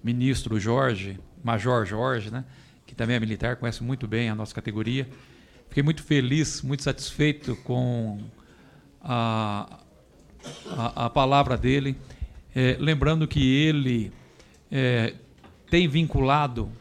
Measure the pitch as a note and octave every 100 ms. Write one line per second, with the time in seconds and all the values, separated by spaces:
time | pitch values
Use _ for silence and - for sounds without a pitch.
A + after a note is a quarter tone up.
0 | A2+ B2 B2+ B2+ A2+ A2 G#2 B2 C3+ G2+
1 | G2 F#2+ - - A#2 A2+ A#2+ B2 G2 G#2+
2 | B2+ B2 G#2+ B2 C3 - - - - -
3 | A#2 B2 A2+ A2 A2+ B2 A#2 A#2 A#2 C3
4 | A2 A2 A#2 G#2+ G#2+ - A2+ G#2+ A2 B2+
5 | C3 - - - - - - - D3 D#3
6 | - D3 B2+ D3+ D3 - C3 C#3 D3 C3
7 | - - D3+ D3 - A2+ - B2 B2 A#2+
8 | A2+ G#2 G#2+ - - - - - - -
9 | D3+ A#2+ A2+ A2 G#2+ G2+ - - - -
10 | _ - - - - - - - A#2 -
11 | A#2+ - C3+ C#3 C3+ A#2 A#2+ C#3 C#3 C3
12 | - - - - - C3 B2+ - D3 D#3
13 | D3 D#3+ D#3 - C3 C3+ D#3 D3+ C3 A#2+
14 | G2 - - - - - _ C#3 C3 A#2+
15 | A2+ - - - - - - E3+ F3+ D3
16 | D#3+ C3+ C3+ D3 C#3+ A#2+ G2 -